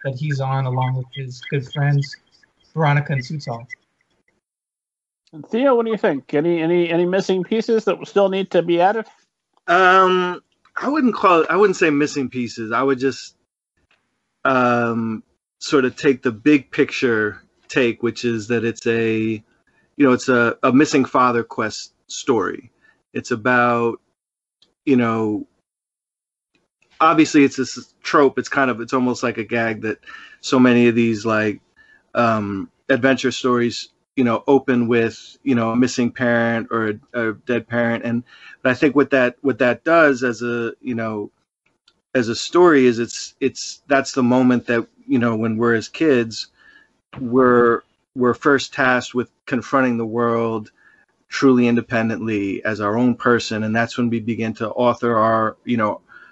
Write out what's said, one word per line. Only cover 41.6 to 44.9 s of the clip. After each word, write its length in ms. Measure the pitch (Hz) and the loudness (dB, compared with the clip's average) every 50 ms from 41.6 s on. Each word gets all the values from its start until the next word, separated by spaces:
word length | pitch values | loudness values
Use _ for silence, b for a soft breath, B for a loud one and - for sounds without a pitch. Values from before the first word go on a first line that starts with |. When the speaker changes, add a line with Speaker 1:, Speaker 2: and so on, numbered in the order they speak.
| _ _ _ _ _ _ _ _ _ _ - | _ _ _ _ _ _ _ _ _ _ -2
Speaker 3:
as 140 | 131 117 | -2 -2
a 80 | 110 113 | -2 -4
story 500 | - - - - 233 180 175 156 135 127 | -6 -6 0 2 4 6 6 6 6 4
is 140 | 123 117 113 | 4 2 0
it's, 360 | 117 107 - - - - - _ | -4 -8 -10 -14 -14 -16 -8 _
it's, 420 | 139 127 - - - - - - _ | -4 -4 -4 -6 -12 -14 -16 -16 _
that's 240 | - 139 135 139 - | 0 0 0 0 -2
the 100 | - 139 | -2 0
moment 460 | 123 120 123 131 127 127 123 120 117 | 0 2 2 2 2 2 2 0 0
that, 180 | - 120 117 113 - | -2 -2 -2 -4 -6